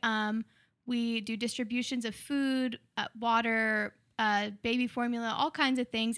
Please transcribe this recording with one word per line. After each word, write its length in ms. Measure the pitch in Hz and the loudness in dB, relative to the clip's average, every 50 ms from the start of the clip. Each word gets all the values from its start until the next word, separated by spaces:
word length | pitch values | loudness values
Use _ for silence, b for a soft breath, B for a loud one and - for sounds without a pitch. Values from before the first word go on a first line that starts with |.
| - | 0
Um, 440 | 226 220 214 214 214 214 220 226 b b b b b b b _ | 0 0 0 0 0 -2 -2 -4 b b b b b b b _
we 340 | 247 247 233 233 233 233 226 | -2 -2 0 0 0 -2 -2
do 160 | 208 214 226 | -2 -4 -4
distributions 680 | 208 233 233 - - 254 208 240 247 247 - 269 247 226 | -4 -4 -4 -2 -4 -4 -2 -2 -2 -2 -2 -2 -4 -4
of 80 | 226 208 | -4 -6
food, 640 | - - - 285 285 277 269 262 262 254 254 226 - _ _ - | -8 -6 -2 0 0 2 2 2 2 0 0 -2 -6 _ _ -6
uh, 120 | - 208 - - 220 | -6 -6 -6 -6 -4
water, 720 | 233 233 226 226 233 233 226 226 220 220 220 214 208 208 - _ _ _ _ - | 0 2 2 2 2 2 2 2 2 2 2 0 -2 -2 -6 _ _ _ _ 0
uh, 320 | 226 214 208 202 208 208 202 202 - | 2 2 2 2 0 -2 -4 -4 -2
baby 240 | 233 233 247 247 | 0 0 2 0
formula, 480 | 240 - 247 240 240 240 233 233 226 220 | 0 -2 -2 -2 -2 -2 -2 -2 -2 0
all 140 | - 277 320 | 0 0 0
kinds 280 | - - 302 269 262 254 | 2 2 2 4 4 2
of 100 | 247 247 | 0 0
things 280 | - 226 226 226 226 | 0 0 0 0 0